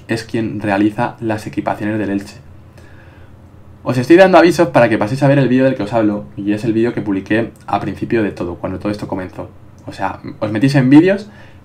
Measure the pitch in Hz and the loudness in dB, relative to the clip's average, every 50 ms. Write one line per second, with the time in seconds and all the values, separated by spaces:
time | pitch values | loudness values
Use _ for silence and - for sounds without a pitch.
0 | - - 117 113 - - - 117 113 104 104 104 101 107 98 98 104 107 104 120 | -8 -6 -6 -6 -6 -6 -6 -4 -4 -4 -6 -6 -4 -2 0 0 0 0 0 -2
1 | 120 113 - - 117 110 107 107 - - 143 - 98 98 98 - 104 104 110 107 | -4 -6 -6 -8 -6 -6 -6 -6 -8 -8 -8 -6 -4 -4 -6 -4 -4 -4 -4 -4
2 | 104 95 101 98 101 - - - - - - - - - - - - - - - | -4 -4 -4 -6 -6 -8 -14 -20 -20 -20 -20 -20 -20 -20 -20 -20 -20 -20 -20 -20
3 | - - - - - - - - - - - - - - - - - - 123 127 | -20 -20 -20 -20 -20 -20 -20 -20 -20 -20 -20 -20 -20 -20 -20 -10 -8 -4 -2 -2
4 | 120 - 165 185 190 185 185 165 165 - - - 170 156 - 135 120 110 110 101 | 4 6 8 8 8 8 8 6 6 6 4 2 0 2 4 4 4 4 2 0
5 | 104 104 131 135 147 139 139 143 135 120 123 131 131 135 131 - 101 101 123 117 | 0 -2 -2 0 2 2 4 4 2 2 2 2 2 2 0 -2 -4 -4 -2 0
6 | 110 104 101 101 101 - - - 101 101 104 104 117 117 107 110 113 120 117 117 | 0 0 -2 -2 -6 -12 -12 -6 -4 -2 -2 -2 -2 -2 0 0 0 0 -2 -4
7 | 104 101 98 95 92 - 107 113 113 - - - - - - 104 - - 95 - | -4 -4 -4 -4 -4 -2 -2 -2 -2 -4 -8 -14 -6 -4 -4 -4 -4 -6 -6 -8
8 | - 104 117 117 107 98 - - 92 87 87 - - 92 92 90 - 104 104 104 | -6 -4 -2 -2 -2 -2 -4 -6 -8 -8 -8 -8 -8 -8 -8 -6 -6 -6 -6 -6
9 | - - 98 95 92 92 - - 90 - - - - - - - - - - - | -8 -8 -8 -8 -8 -10 -12 -14 -16 -16 -18 -20 -20 -20 -20 -20 -18 -18 -10 -8
10 | 98 92 - - - - - - - 107 107 117 165 175 139 143 123 127 139 151 | -8 -8 -8 -8 -12 -16 -10 -8 -6 -6 -2 0 0 2 2 2 4 6 6 6
11 | 170 185 196 202 - - - - - - - - - | 6 6 2 0 -4 -10 -18 -20 -20 -20 -20 -18 -10